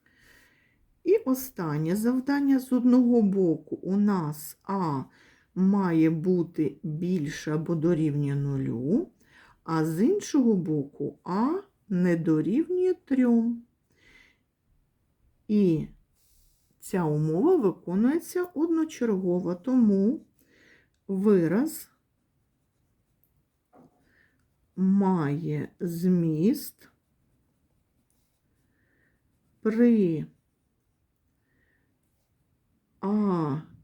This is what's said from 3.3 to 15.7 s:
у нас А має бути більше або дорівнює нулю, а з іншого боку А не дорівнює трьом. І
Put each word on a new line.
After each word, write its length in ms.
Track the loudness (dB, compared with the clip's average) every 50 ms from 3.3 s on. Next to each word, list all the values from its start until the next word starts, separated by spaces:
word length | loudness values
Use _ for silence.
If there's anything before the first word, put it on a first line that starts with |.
| 2 2 2 0 0 -2 -4 -10 -12
у 220 | -8 -6 -4 0 0
нас 600 | 2 2 0 0 -2 -4 -6 -8 -12 -16 -18 -18 _
А 400 | -8 -6 -4 -2 -2 -4 -4 -6 -10 _ _ _ _ _ _ _ _ _
має 540 | 0 2 2 2 2 0 2 2 4 4 2
бути 680 | 2 0 0 0 0 0 -2 -4 -4 -4 -4 -4 -4 -6 -10
більше 680 | -8 -6 -6 -4 -2 -2 -2 -4 -6 -8 -8 -6 -4
або 240 | -4 -4 -2 -4 -4
дорівнює 600 | -2 0 0 0 0 0 -2 -2 -2 -2 -2 -2
нулю, 760 | -2 -2 -4 -4 -4 -4 -4 -6 -6 -2 -2 -2 -2 -2 -6 _ _ _ _ _ -20 -20 _ _ _ _
а 220 | -4 -2 -2 -2
з 180 | -2 0 0 0
іншого 500 | 0 0 -2 -4 -2 0 0 2 2 2
боку 680 | 0 0 -2 -4 -4 -4 -6 -8 -10 -10 -10 -10 _ _
А 380 | -6 -4 -2 -2 -2 -2 -4 -8 _ _ _ _ _
не 260 | -2 0 2 2 2
дорівнює 800 | 0 0 0 0 0 0 0 -2 -2 -2 -2 -2 -2 0 -2 -2
трьом. 680 | -4 _ _ 0 2 2 2 2 2 2 0 -4 -6 -10 _ _ _ _ _ _ _ _ _ _ -20 _ _ _ _ _ _ _ _ _ _ _ _ _ _ _ _ _ _ _ _ _ _ _ _ _ -2
І 400 | 2 2 4 4